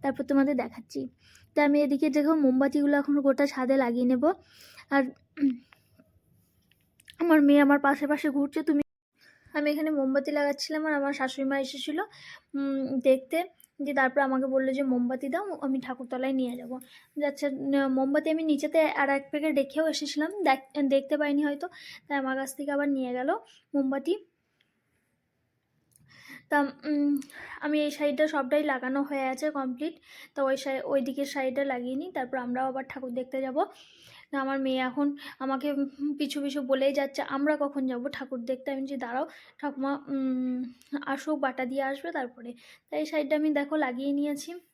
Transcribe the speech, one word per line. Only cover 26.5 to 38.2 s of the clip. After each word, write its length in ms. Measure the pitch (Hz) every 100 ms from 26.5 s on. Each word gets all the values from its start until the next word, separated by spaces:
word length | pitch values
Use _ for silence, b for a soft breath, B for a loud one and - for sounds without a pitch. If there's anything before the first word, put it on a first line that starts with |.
| 294 277 -
উম, 280 | 311 294 294 285 - B B B
আমি 200 | 294 302
এই 100 | 294
সাইডটা 380 | 285 294 285 311
সবটাই 340 | 311 254 302
লাগানো 400 | 302 262 254 269
হয়ে 200 | 285 277
আছে 280 | 262 262 302
কমপ্লিট। 440 | 294 262 247 302 330 B B B
তো 80 | -
ওই 120 | 269 269
সাই-, 260 | 277 269
ওই 160 | - 277
দিকের 260 | 262 277 277
সাইডটা 380 | 294 262 262
লাগিয়ে 300 | 277 247 247
নিই, 160 | 262 349
তারপর 240 | 330 254 262
আমরাও 280 | 247 247 262
আবার 160 | 262 262
ঠাকুর 220 | 269 254
দেখতে 260 | 240 254 262
যাব। 160 | 262 262 330 B B B B B B
তো 120 | 277
আমার 200 | 269 269
মেয়ে 180 | 262 262
এখন 280 | 254 262 285 285 B B
আমাকে, 340 | 269 269 294
উম, 400 | 277 277 - 285
পিছু 240 | 285 277 294
পিছু 180 | 277 277
বলেই 300 | 254 269 269
যাচ্ছে, 300 | 285 277 277
"আমরা 340 | - 277 285 294
কখন 260 | 285 285 262
যাব 220 | 247 254
ঠাকুর 320 | -